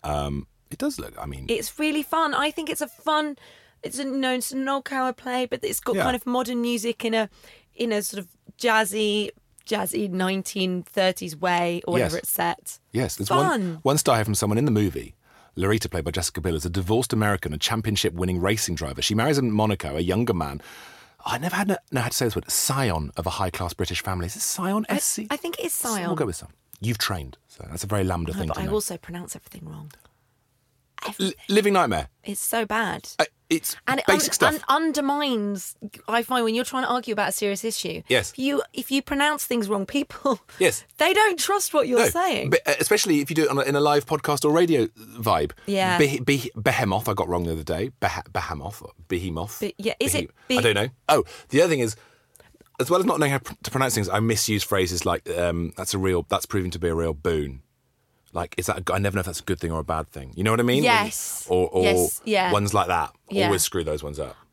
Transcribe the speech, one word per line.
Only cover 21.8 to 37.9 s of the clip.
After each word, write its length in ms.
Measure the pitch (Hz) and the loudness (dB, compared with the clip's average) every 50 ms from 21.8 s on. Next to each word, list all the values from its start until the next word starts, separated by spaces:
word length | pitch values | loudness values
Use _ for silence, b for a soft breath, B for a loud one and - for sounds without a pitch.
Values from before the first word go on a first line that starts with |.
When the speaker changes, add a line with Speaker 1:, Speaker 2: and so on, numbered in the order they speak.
| _ _ | _ _
Speaker 1:
know 100 | - 127 | -4 -2
how 80 | 117 120 | -2 -2
to 60 | - | -2
say 100 | - 131 | 0 0
this 100 | 117 107 | 0 0
word, 140 | - - - | -2 -6 -2
scion 640 | - - - - 135 135 135 113 87 80 76 73 - - | -2 -2 0 0 0 0 2 0 0 0 -2 -4 -6 -4
of 80 | 80 | -4
a 60 | 90 | -4
high-class 420 | - - 101 92 - - 92 85 - | -2 -2 -4 -4 -2 -4 -6 -6 -4
British 300 | - 95 85 92 85 - | -4 -4 -4 -4 -6 -4
family. 240 | - 95 90 87 87 | -4 -4 -4 -4 -6
Is 80 | - | -6
it 80 | 214 - | -6 -4
scion? 420 | - - - 185 185 196 214 220 - | -4 -4 -2 -2 -2 0 -2 -2 -2
Speaker 2:
I, 80 | - 285 | -2 -2
Speaker 1:
S 60 | - | 0
C? 240 | - - - 214 214 | -2 -2 -4 -4 -6
Speaker 2:
I 40 | 285 294 | -6 -6
think 200 | - 339 339 - | -6 -8 -6 -6
it 80 | - | -6
is 160 | 349 - - - | -6 -4 -4 -4
Speaker 1:
We'll 100 | 247 220 | -2 -2
Speaker 2:
scion. 180 | 202 175 170 170 | -2 -2 -2 -2
Speaker 1:
go 120 | 156 151 107 | -2 -2 -2
with 80 | 87 | -4
scion. 180 | - - - - _ _ _ - _ | -6 -10 -16 -20 _ _ _ -16 _
You've 200 | - 110 120 - | -2 -2 -2 -2
trained, 400 | - - 104 85 73 65 - _ _ _ | -4 -6 -6 -6 -6 -10 -14 _ _ _
so 180 | - - - - | -20 -18 -16 -12
that's 160 | 78 85 - | -10 -10 -6
a 40 | 98 | -2
very 160 | 107 104 95 | 0 0 2
Lambda 300 | 92 90 85 85 80 - | 0 0 -2 -2 -4 -4
Speaker 2:
No, 40 | 196 | -4
Speaker 1:
thing 100 | - 80 | -4 -4
Speaker 2:
but 40 | - | -4
Speaker 1:
to 60 | - | -4
Speaker 2:
I 40 | - - | -4 -2
Speaker 1:
know. 60 | - | -2
Speaker 2:
also 240 | 214 208 - 185 170 | -2 -2 -4 -8 -10
pronounce 380 | - - 170 175 175 - - | -12 -12 -12 -12 -12 -12 -14
everything 320 | - _ - - - 165 156 | -16 _ -20 -20 -18 -16 -16
wrong. 240 | 156 151 151 151 - - _ _ _ _ _ _ _ _ _ _ _ _ _ _ _ _ _ _ _ - - | -14 -14 -16 -16 -18 -20 _ _ _ _ _ _ _ _ _ _ _ _ _ _ _ _ _ _ _ -12 -10
Speaker 1:
L-, 60 | - | -10
Speaker 2:
Everything. 240 | 208 - 190 190 - - - - | -6 -2 -2 -2 -2 -4 -4 2
Speaker 1:
living 240 | 202 208 214 208 202 | 2 4 4 6 4
nightmare. 340 | 190 170 131 101 80 71 67 _ _ _ | 4 4 4 2 0 -2 -4 _ _ _
Speaker 2:
It's 160 | - 202 - | -10 -8 -6
so 260 | - - - 233 226 | -4 -2 -2 -2 -2
bad. 440 | 208 214 220 226 190 175 - - - - _ | 0 0 -2 0 -2 -4 -6 -8 -14 0 _
Speaker 1:
Uh, 60 | 156 - _ _ _ _ | 0 0 _ _ _ _
it's 280 | 165 165 - - - - _ - | 0 0 0 -4 -8 -6 _ -2
Speaker 2:
And 120 | 262 269 | -2 0
it 60 | - - | 4 4
Speaker 1:
basic 220 | 190 - - - | 4 4 4 0
Speaker 2:
un-, 40 | - | 2
Speaker 1:
stuff. 300 | - - - - - - - | 4 4 4 4 0 0 2
Speaker 2:
un-, 180 | 269 302 320 330 | 2 4 4 2
undermines, 880 | 277 285 285 269 285 285 294 277 254 226 208 202 202 190 - - - _ - 208 - - - - | 0 2 0 0 0 0 0 0 0 0 0 -2 -4 -6 -8 -10 -14 _ -16 -16 -16 -14 -8 -2
I 140 | 220 233 | 0 0
find, 220 | 233 - 262 247 233 | 0 2 0 0 2
when 100 | 220 220 | 2 0
you're 120 | 233 254 | 0 -2
trying 180 | - - 262 254 | -2 -2 -2 0
to 60 | 247 | 0
argue 240 | 240 254 - - 220 | 0 -2 -2 -4 -2
about 160 | 208 202 156 | 0 0 0
a 20 | |
serious 320 | - - - 202 202 190 - | 0 -2 -2 -2 -2 -2 -4
issue. 380 | 226 214 - - 180 | -6 -6 -4 -6 -6